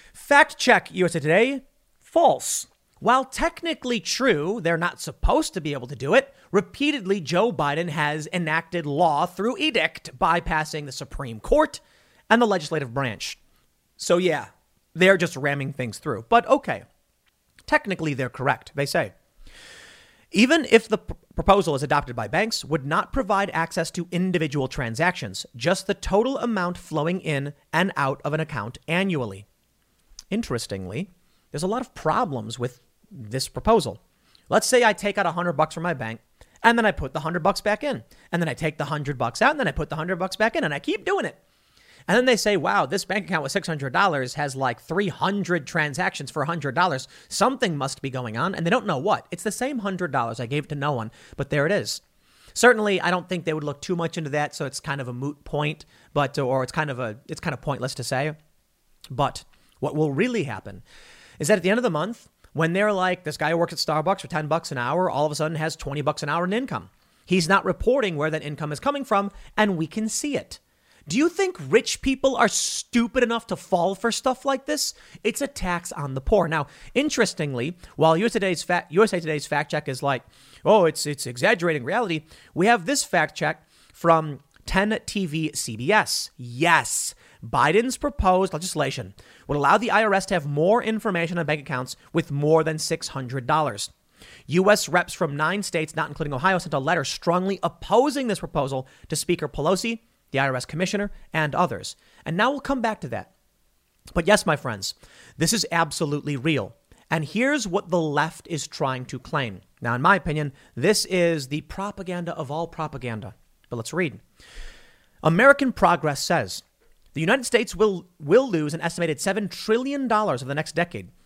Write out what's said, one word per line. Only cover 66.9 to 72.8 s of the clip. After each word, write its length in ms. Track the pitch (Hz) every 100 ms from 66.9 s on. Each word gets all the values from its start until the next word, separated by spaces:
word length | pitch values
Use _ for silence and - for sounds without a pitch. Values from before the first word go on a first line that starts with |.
| _ _ _ -
He's 220 | 180 165
not 160 | 196
reporting 540 | 190 - 226 269 208 151
where 120 | 156
that 140 | 156
income 280 | 147 143 151
is 80 | 147
coming 260 | 277 285 -
from, 260 | 202 202 - - -
and 220 | 214 170
we 100 | 165
can 220 | 220 214
see 260 | - 294 262
it. 240 | - - _ _ _ _ -
Do 100 | 196
you 120 | 339
think 280 | 349 381 370 131
rich 320 | 214 - -
people 340 | 269 269 269 247
are 120 | 220
stupid 760 | - - -